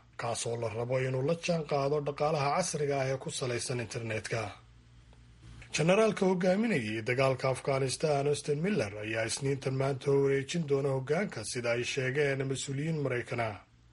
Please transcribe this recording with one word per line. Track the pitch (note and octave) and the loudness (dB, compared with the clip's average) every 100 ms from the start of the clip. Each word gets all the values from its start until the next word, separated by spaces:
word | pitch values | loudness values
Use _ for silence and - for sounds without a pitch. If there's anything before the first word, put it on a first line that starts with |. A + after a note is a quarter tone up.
| - - | -18 -6
kaas | A#2 A2 A#2 | -4 -2 -2
oo | A#2 | -2
la | A#2 | -2
rabo | A2 A#2+ C3 | -2 0 0
inuu | C3 C3 | 0 0
la | C#3 | 0
jaan | E3+ - E3 | 0 0 -2
qaado | D3 D3 C#3 D3+ | 0 0 2 0
dhaqaalaha | D3 C#3+ D3+ D#3 C#3 E3 | -2 0 0 2 2 0
casriga | F3+ D3 C#3+ C#3 | 0 -2 0 0
ah | C3 | 0
ee | C3+ | -2
ku | D3+ | -4
salaysan | - B2+ A#2+ - B2 | -4 -2 -2 -2 -4
internetka. | G#2+ A#2+ A2+ G#2+ - A#2 G#2+ - - - - - - - - - - - - | -4 -6 -4 -4 -4 -4 -4 -10 -20 -20 -20 -20 -20 -20 -20 -20 -20 -20 -6
Generaalka | - D#3+ G3+ A3 - F#3 | 0 4 6 4 4 2
hogaaminayay | F#3 F#3 F#3+ A#3 D#3 G#2+ A2 | 4 4 4 2 0 0 -2
dagaalka | A2+ B2 C3+ B2+ C3 | 0 2 4 2 0
Afghanistan, | B2+ - C3+ C3+ - D#3 C#3+ C#3+ | 0 0 0 0 0 0 2 2
Austin | C#3+ - D3 | 0 0 0
Miller, | F#3 F#3 G#2 G#2 | 0 0 -2 -4
ayaa | G#2+ A2+ A2+ | -4 -2 -2
Isniintan | - C3+ C#3 C3+ | -2 -2 0 -2
maanta | C3 C3+ C3+ C#3+ | 0 0 0 2
wareejin | C#3 C#3 C#3 C3+ F3 C#3+ | 4 4 2 0 -2 2
doona | C#3 C3+ | 2 2
hoggaanka, | C3+ B2+ E3 G3+ A#2+ | 0 0 0 0 -6
sida | G#2+ B2 A#2 | -8 -2 0
ay | A#2+ | 0
sheegeen | A#2 C#3 B2+ C#3 C#3+ C3+ C3+ | 0 -2 0 2 2 2 -2
mas-uuliyiin | C3 - C3+ D#3+ D#3 | -4 -4 -4 -2 0
Maraykan | C3+ B2 - A#2+ | 0 -2 -4 -2
ah, | A2 G2+ - - - | -2 -4 -16 -20 -20